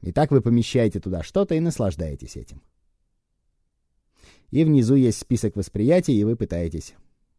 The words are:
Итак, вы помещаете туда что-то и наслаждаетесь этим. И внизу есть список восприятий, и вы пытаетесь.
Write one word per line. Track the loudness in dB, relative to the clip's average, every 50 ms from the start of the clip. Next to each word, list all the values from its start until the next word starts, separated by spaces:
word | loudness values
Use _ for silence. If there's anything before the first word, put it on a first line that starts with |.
| -12
Итак, | -6 -2 0 2 2 2
вы | 2
помещаете | 2 4 2 2 2 0 0 0 2 0 0 -4
туда | -6 -6 -6 -6 -6
что-то | -4 -2 -2 0 0 0
и | -2
наслаждаетесь | -2 -2 -2 -2 -2 -2 -2 -4 -6 -8 -8 -10 -12 -14 -16
этим. | -16 -16 -16 -18 -20 -20 _ _ _ _ _ _ _ _ _ _ _ _ _ _ _ _ _ _ _ _ _ _ _ _ _ _ _ _ _ _ _ _ -20 -20 _ _ _
И | -2 0 2
внизу | 4 4 4 4 4 4
есть | 4 4 4 2 -2
список | -4 -4 -2 -2 -2 -2 -4
восприятий, | -4 -6 -6 -4 -2 0 2 2 2 2 2 2
и | 2 2
вы | 0 0
пытаетесь. | -2 -4 -4 -4 -4 -4 -4 -6 -8 -12 -14 -18 -20 -20 _ _ _ _ _ _